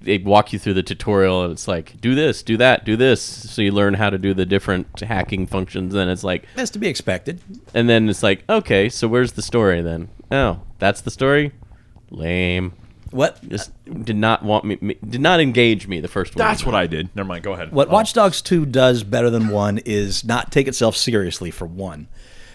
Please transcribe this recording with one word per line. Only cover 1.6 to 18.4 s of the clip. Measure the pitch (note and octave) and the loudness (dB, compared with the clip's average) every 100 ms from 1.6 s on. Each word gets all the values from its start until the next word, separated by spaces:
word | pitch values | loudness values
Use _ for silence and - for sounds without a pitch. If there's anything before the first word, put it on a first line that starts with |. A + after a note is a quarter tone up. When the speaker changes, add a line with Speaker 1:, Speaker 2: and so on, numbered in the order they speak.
| - | -6
Speaker 1:
like, | F2 - - | -6 -6 -4
"Do | A#2 C3+ | 0 2
this, | D#3 - | 2 0
do | - A2+ | -2 4
that, | B2+ - | 6 6
do | G#2 A2+ | 2 2
this." | C3 A2 | 4 4
So | - - - - | 0 -12 -10 -2
you | G2+ | 2
learn | G2+ G2+ | 4 2
how | G2+ G#2 | 2 0
to | F#2+ | 0
do | G2 | 0
the | F#2+ F2+ | 0 2
different | G2 - F#2 - - | 0 0 -2 -4 -10
hacking | A2 G2+ F2+ F#2+ F2+ | -6 -4 -4 -4 -4
functions, | G2 F#2+ G2 F#2 | -4 -4 -6 -4
and | G2 F2+ | -2 0
it's | F#2 | -2
like | G2 F2 - - | -2 -4 -6 -8
Speaker 2:
That's | B3 | -6
to | G#3 | -4
be | G#3 | -6
expected. | C3 - F2+ - F3 - - - | -4 -4 -4 -6 -12 -14 -20 -6
Speaker 1:
and | - A#2+ | 0 4
then | A#2 A2 | 4 4
it's | F#2+ | 2
like, | G#2+ G2 - | 0 0 0
"Okay, | G#3+ - G2+ G#2+ | 0 2 2 2
so | - A2+ | 0 0
where's | A#2+ B2 | 2 0
the | - | -2
story | - A#2+ G#2 E2+ | -2 2 2 2
then?" | E2+ E2 F2+ - - | 0 -6 -8 -16 -4
"Oh, | C3+ B2 E2 - - | 0 0 0 -8 -2
that's | F#2+ G2+ | 0 0
the | A#2+ | -4
story? | - C3+ C#3+ D3 - - - - - - | -2 2 2 0 -6 -18 -20 -20 -20 -18
Lame." | - D#2+ F2+ F2+ F2+ F#2 - - - - | -8 -4 0 0 -2 -4 -8 -20 -20 -10
Speaker 2:
What? | B2+ D3+ - - | -2 -2 -2 -10
Speaker 1:
Just | - - - - - | -10 -10 -16 -16 -10
did | A2 G#2+ | -4 0
not | A2 A2+ | 2 0
want | G#2 G#2 | 0 0
me, | G#2+ G2 | 0 -4
me, | G2+ - G#2+ | -6 -8 -8
did | A#2+ | -2
not | D3+ F3 | 2 4
engage | C#3+ A#2+ A#2 G#2+ G2 | 2 4 4 2 -2
me | F2 | -8
the | D#2 | -6
first | B2+ A2+ | -4 -4
one. | - | -2
Speaker 3:
That's | A3 G#3+ | -2 0
what | B2 | 0
I | G#2+ F2 | 0 0
did. | D#2+ F2 | -2 -6
Never | G2+ F#2+ | -8 -8
mind. | F2 | -8
Go | F#2+ | -8
ahead. | F2+ D#2+ | -8 -4
Speaker 2:
What | C3 D3 | 0 2
Speaker 3:
Oh. | |
Speaker 2:
Watch | G3 A3 | 2 2
Dogs | A#3 G3+ - | 2 2 0